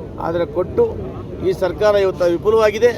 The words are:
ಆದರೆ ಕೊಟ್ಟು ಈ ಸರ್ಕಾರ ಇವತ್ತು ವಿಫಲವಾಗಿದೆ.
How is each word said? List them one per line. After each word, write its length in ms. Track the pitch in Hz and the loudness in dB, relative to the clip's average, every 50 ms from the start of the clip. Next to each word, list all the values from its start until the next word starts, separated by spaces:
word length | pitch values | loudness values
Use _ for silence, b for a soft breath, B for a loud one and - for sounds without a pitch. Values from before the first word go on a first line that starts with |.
| - - - - - | -12 -14 -10 -8 -6
ಆದರೆ 200 | 160 170 175 170 | -4 -2 -2 -2
ಕೊಟ್ಟು 380 | 147 147 170 185 - - 233 240 220 214 - - - - - - - - - - 180 | -2 -2 -4 -4 -2 2 0 0 0 0 -6 -10 -10 -10 -12 -12 -12 -10 -4 -2 -2
ಈ 40 | 185 | -2
ಸರ್ಕಾರ 420 | - 185 175 165 156 208 214 208 | 0 -2 -2 -2 2 2 4 4
ಇವತ್ತು 300 | 202 196 190 175 170 180 | 4 2 2 0 0 0
ವಿಫಲವಾಗಿದೆ. 680 | 175 170 160 - 208 220 226 220 214 208 220 233 240 226 | 0 0 0 0 2 2 4 4 4 2 4 2 2 2